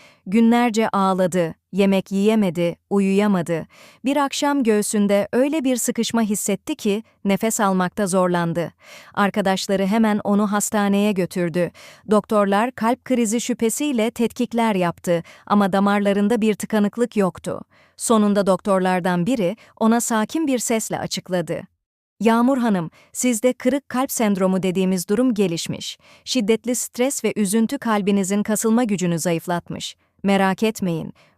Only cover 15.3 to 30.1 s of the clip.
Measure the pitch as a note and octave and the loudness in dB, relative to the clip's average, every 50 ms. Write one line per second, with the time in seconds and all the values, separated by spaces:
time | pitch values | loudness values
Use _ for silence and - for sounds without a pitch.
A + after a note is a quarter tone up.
15.3 | - - - - G3+ G3+ G3+ G3 E3+ G3 G3 G3+ G3+ G#3 G3+ G3+ G3 G3+ G#3 G#3 | -14 -14 -4 0 2 2 2 2 2 2 2 2 2 2 2 0 2 2 2 2
16.3 | A#3+ A#3 G3+ A3 G#3 - - - - G#3+ G3+ G3+ - - A#3+ A3+ - A3 G3 F3+ | 2 2 2 0 0 0 -2 -2 0 0 0 0 0 -2 -4 -2 0 0 0 0
17.3 | - - - - - - - _ _ _ _ _ _ - - - A#3+ A3 G#3 G#3 | -2 -4 -8 -10 -10 -10 -12 _ _ _ _ _ _ -6 -2 2 2 4 4 4
18.3 | G3+ G#3 G3+ F#3+ F#3+ F3 - G#3+ G3 F#3+ F#3 F#3 F#3 F#3 F3 F#3 F3+ F3 F3 E3+ | 2 2 2 2 2 0 0 0 0 2 2 2 0 0 0 0 0 0 0 0
19.3 | C4 B3+ F#3+ E3+ G#3 - - - _ - - A3 A3+ A#3 A#3+ - A#3+ G#3+ G#3+ G#3 | 0 0 0 -2 -2 -4 -10 -16 _ 0 2 2 2 2 0 0 0 -2 -2 -2
20.3 | - D#4+ E4 C#4 C4 A#3+ - - A#3 A3 - - F3+ - - F#3 - - - - | -2 -2 0 0 0 0 -2 -2 -2 -2 -2 -4 -6 -6 -6 -6 -8 -8 -8 -4
21.3 | F3+ F3+ E3+ D3+ E3+ - - - _ _ _ _ _ _ _ _ _ - G3 A3+ | -4 -4 -2 -4 -6 -8 -10 -14 _ _ _ _ _ _ _ _ _ -2 0 2
22.3 | A3+ A3+ A#3+ B3 C#4 C4 A#3 A#3+ G3+ F#3 E3 D#3 - - - _ - - - B3 | 2 4 2 2 2 2 2 0 0 0 -2 -4 -10 -16 -20 _ -8 -4 -2 -2
23.3 | B3 G#3+ - B3+ B3+ - - B3+ A#3+ C#4+ - - - B3 C4 C#4+ - - A#3+ G#3 | 0 0 0 0 0 0 0 0 0 0 -2 -4 -4 -4 -4 -4 -2 -2 0 0
24.3 | G3+ F#3 F#3+ F#3 F#3+ F#3+ E3 F#3 F3 F#3 F#3 F#3 F#3+ F#3 E3+ - G#3 A3 B3+ C4 | 2 2 2 2 0 0 0 0 0 0 0 0 0 -2 -2 -2 0 0 2 2
25.3 | A#3 G3 G3+ F3+ E3+ D#3+ - - E3+ - - - - - _ - - - - - | 2 2 0 0 0 -4 -6 -6 -8 -8 -10 -12 -14 -16 _ -20 -20 -18 -10 -4
26.3 | - C4 G#3+ G3 A3 A3 - A3+ B3+ - - - - - B3 C4+ C#4+ - - G#3+ | -2 -2 0 0 0 0 0 -2 -4 -4 -4 -6 -4 -2 -2 -2 -2 -2 -4 -4
27.3 | - - G#3+ F#3 F#3 A3+ A3+ A3 C#4 C#4+ - A#3+ A3 G#3 G3 G3 G3+ G3+ G3 F3+ | -2 -2 -2 0 2 0 0 0 -2 -4 -2 -2 -2 0 0 2 2 2 2 0
28.3 | G3+ G#3 G#3 - G#3+ G3+ - A3+ A3 A#3 B3+ A3 G3+ F3 F#3 F3 E3+ E3 D#3 F#3 | 0 -2 0 0 -2 0 0 2 2 2 2 0 0 0 0 0 0 0 0 -2
29.3 | E3+ E3 - - F3 E3+ - - - - - - - _ _ _ | -2 -2 -2 -4 -6 -6 -6 -8 -10 -10 -10 -12 -14 _ _ _